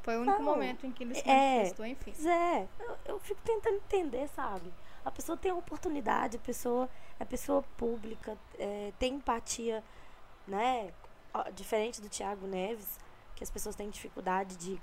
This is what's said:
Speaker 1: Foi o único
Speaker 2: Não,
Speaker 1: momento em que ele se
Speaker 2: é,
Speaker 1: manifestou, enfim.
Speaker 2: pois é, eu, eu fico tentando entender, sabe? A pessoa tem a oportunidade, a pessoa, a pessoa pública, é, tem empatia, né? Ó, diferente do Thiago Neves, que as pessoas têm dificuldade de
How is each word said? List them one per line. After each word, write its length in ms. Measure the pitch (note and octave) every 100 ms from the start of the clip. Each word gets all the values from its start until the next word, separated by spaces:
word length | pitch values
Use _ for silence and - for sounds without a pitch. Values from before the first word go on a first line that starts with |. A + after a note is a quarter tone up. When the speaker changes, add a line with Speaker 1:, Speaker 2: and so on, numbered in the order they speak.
Speaker 1:
Foi 140 | - A3+
o 40 |
único 160 | B3 -
Speaker 2:
Não, 20 |
Speaker 1:
momento 400 | D4 D4 C4 B3+ C4
em 40 |
que 100 | A#3+
ele 100 | A#3+
se 140 | - -
Speaker 2:
é, 260 | C4+ C#4 B3+
Speaker 1:
manifestou, 300 | F#3+ F3+ A3
enfim. 260 | C4+ -
Speaker 2:
pois 120 | - D#4
é, 420 | E4+ F4 C#4+ G3 -
eu, 160 | A#4+ - -
eu 120 | -
fico 200 | - G#4
tentando 320 | - A4+ A4+ G4+
entender, 520 | - G4+ D#4+ A#3+ C#4+
sabe? 440 | - B3 G3 F3 - - -
A 60 | C4+
pessoa 260 | - - E4+
tem 140 | F#4+
a 40 |
oportunidade, 800 | F4+ F4+ D4+ F4+ C#4+ G#3 - - A3+
a 40 |
pessoa, 480 | - A#3 B3 A#3+ B3+ - - -
a 60 | A3
pessoa 360 | B3+ - - - -
pública, 640 | A#3 A#3 G#3+ A3 - G#3+ - -
é, 340 | G3+ G#3 G#3 G3+
tem 160 | B3+
empatia, 680 | C#4 A3 F3 - - A3+ A3 - - - - - - -
né? 460 | G3 B3 B3+ F#3+ - - - -
Ó, 120 | - -
diferente 500 | F#3+ F#3+ A3 A3 -
do 80 | G#3
Thiago 380 | - G3 G3+ F#3+
Neves, 520 | F#3 F#3+ A3+ G3 - - - -
que 80 | -
as 80 | -
pessoas 240 | G#3 G#3+
têm 160 | G3+ G#3
dificuldade 680 | - - - F#3 F#3 G3 F#3
de 200 | F3 F#3+